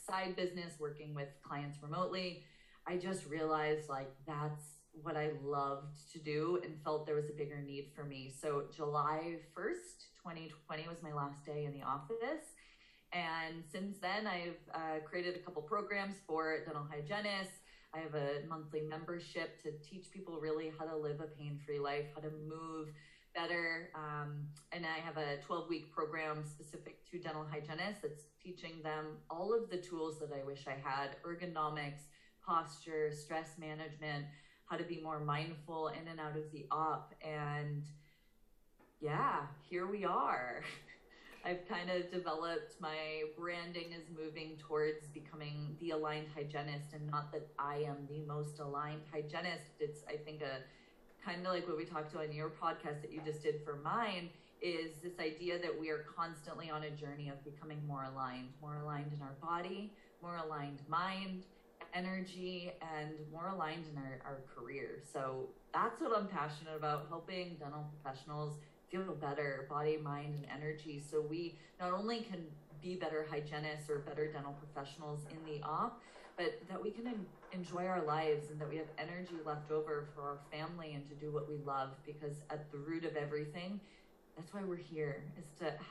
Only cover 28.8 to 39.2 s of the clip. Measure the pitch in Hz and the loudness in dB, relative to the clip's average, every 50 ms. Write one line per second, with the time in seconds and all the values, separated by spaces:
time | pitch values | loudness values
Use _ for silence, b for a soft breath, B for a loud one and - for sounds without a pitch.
28.8 | 151 156 156 156 156 156 151 - - - 165 170 185 208 233 226 - - 180 175 | -2 0 0 0 -2 -2 -6 -8 -6 -4 -2 2 4 6 6 6 6 4 0 -2
29.8 | 175 - 175 165 160 160 147 156 156 143 143 139 135 139 139 139 - 147 135 139 | -2 0 0 0 0 0 0 -2 -2 -2 -2 -2 -2 -2 -4 -4 -4 -4 -4 -2
30.8 | 139 139 135 135 139 135 - - - 170 170 175 180 170 160 156 156 151 151 151 | 0 2 2 2 2 0 -2 -4 -4 -4 -4 -2 -2 -2 2 2 2 2 2 0
31.8 | 147 143 147 - - - b b b b b b - 185 170 - - - - - | 0 -2 -4 -6 -10 -14 b b b b b b 2 6 6 6 6 4 -4 -10
32.8 | - 165 156 156 151 151 147 147 - - 160 160 160 - - 170 160 156 151 156 | -4 0 4 4 6 4 4 2 -2 0 0 0 0 -2 -6 -6 -6 -4 -4 -4
33.8 | 160 156 147 - 156 151 147 143 147 - B B B B B B B B 170 160 | -4 -6 -6 -4 -2 0 0 0 -2 -4 B B B B B B B B 0 0
34.8 | 165 170 170 160 156 160 156 147 151 147 147 156 160 170 160 147 - 175 165 160 | 0 0 -2 -2 0 0 0 2 4 4 4 4 2 0 -4 -6 -4 -2 0 2
35.8 | 156 151 156 160 165 165 165 160 156 151 151 156 151 - - 143 - - 147 156 | 2 2 0 -2 -6 -6 -4 -4 -2 -2 0 -2 -2 -4 -6 -6 -2 2 4 4
36.8 | 160 156 147 - - - - - - 156 151 151 147 147 147 147 147 147 147 143 | 6 4 4 2 0 -6 -10 -6 -4 -2 0 2 2 2 2 2 2 2 0 0
37.8 | 147 - - b b b b b b b b b - - - - - - - - | -2 -4 -8 b b b b b b b b b -20 -20 -20 -20 -20 -20 -20 -20
38.8 | - - - - 151 147 151 196 | -20 -20 -8 -2 0 2 4 6